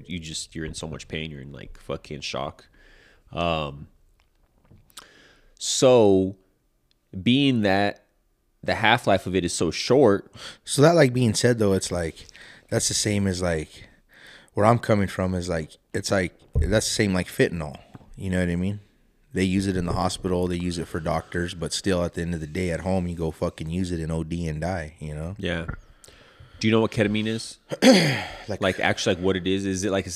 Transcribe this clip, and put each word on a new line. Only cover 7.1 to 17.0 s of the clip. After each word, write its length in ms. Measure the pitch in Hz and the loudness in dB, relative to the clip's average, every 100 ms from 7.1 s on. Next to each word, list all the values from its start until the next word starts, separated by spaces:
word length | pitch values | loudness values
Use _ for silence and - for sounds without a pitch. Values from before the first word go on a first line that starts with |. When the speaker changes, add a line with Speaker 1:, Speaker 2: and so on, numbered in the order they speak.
| 98 | -4
Speaker 1:
being 400 | 90 127 139 123 | 2 4 4 4
that 420 | 101 95 101 - _ _ _ _ _ _ | 4 4 2 -2 _ _ _ _ _ _
the 140 | - 92 | -4 2
half-life 500 | 110 117 - 98 - | 4 4 4 2 2
of 100 | 92 | 0
it 80 | |
is 80 | 85 | 0
so 180 | - 85 | 0 -2
short. 640 | - - 131 127 98 - - - - | -2 2 6 6 4 0 -18 -18 -18
Speaker 2:
So 180 | - - | -6 4
that, 120 | 143 | 6
like, 180 | 170 139 | 6 4
being 220 | 123 123 | 4 2
said, 240 | 104 120 120 | 2 2 2
though, 160 | 104 | 2
it's 180 | 95 - | 2 0
like, 340 | 90 82 - - - - - _ | -4 -4 -8 -20 -20 -20 -20 _
that's 180 | 113 - | -2 0
the 60 | |
same 320 | 110 107 104 98 | -2 0 0 0
as, 140 | 90 | 0
like, 460 | 90 82 78 - - _ _ - - - _ | -2 -2 -4 -14 -20 _ _ -20 -20 -20 _
where 120 | - 104 | 2 4
I'm 120 | 120 | 4
coming 300 | - 107 95 | 2 2 0
from 260 | - 92 | -2 -2
is, 140 | 92 87 | -2 -2
like, 240 | 82 76 - _ | -4 -4 -14 _
it's 180 | - - | -8 -2
like, 240 | 101 90 - _ | 0 -2 -6 _
that's 320 | - 90 107 - | -2 2 2 0
the 80 | |
same, 180 | - | 0